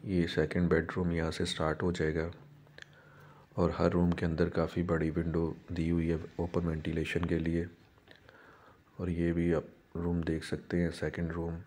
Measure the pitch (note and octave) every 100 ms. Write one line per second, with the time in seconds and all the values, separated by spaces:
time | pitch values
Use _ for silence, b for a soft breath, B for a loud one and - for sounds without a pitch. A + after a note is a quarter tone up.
0 | G#2+ F#2 E2 - D#2 F2+ F2 E2 E2 -
1 | F2 E2 E2 - F2 - D#2 D#2 F2+ F2
2 | D#2 D#2+ E2 - - - - B B B
3 | B B B B B - E2+ D#2 F2 F2
4 | F2 E2+ E2+ D#2+ E2+ - D#2+ - F2 E2
5 | D#2+ E2 E2 D#2+ E2 - - E2+ E2 E2+
6 | E2 D#2+ - - E2+ F2 E2+ D#2+ D#2+ D#2+
7 | D2+ - E2+ E2 D#2+ E2+ E2+ - - -
8 | - B B B B B B B _ -
9 | F2+ E2+ E2+ E2+ E2+ D#2 - - _ E2+
10 | F2 F2 E2 D#2+ - F2 - F2 E2+ -
11 | D#2 - E2+ E2+ E2 E2+